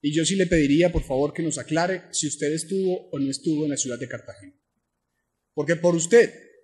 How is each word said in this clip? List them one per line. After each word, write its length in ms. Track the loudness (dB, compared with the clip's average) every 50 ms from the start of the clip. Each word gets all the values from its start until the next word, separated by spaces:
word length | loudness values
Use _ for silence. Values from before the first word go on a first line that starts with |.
Y 140 | -2 0 0
yo 100 | 0 0
sí 120 | 0 0
le 100 | 0 0
pediría, 460 | 2 4 2 4 4 4 4 4 4 2
por 120 | 0 -4
favor, 280 | -2 -2 -2 -2 -2 -2
que 100 | -4 -6
nos 160 | -6 -6 -6
aclare 460 | -6 -4 -2 0 0 0 -2 -6 -8 -8
si 160 | -6 -4 -4
usted 260 | -4 -4 -4 -4 -4 -2
estuvo 580 | -4 -6 -4 -4 -2 0 -2 -2 -4 -6 -10
o 80 | -6 -4
no 120 | -4 -4
estuvo 340 | -4 -4 -2 -2 -2 0 0
en 60 | -2
la 60 | -2
ciudad 220 | -4 -4 -6 -6 -8
de 100 | -8 -10
Cartagena. 460 | -10 -14 -14 -16 -20 -20 -20 -20 _ _ _ _ _ _ _ _ _ _ _ _ _ _ _ _ _ _ _ _ _
Porque 240 | -6 -2 -2 -2
por 180 | 2 2 2 2
usted 380 | 2 2 6 6 6 6 6 0 -12 -20 -20 _ _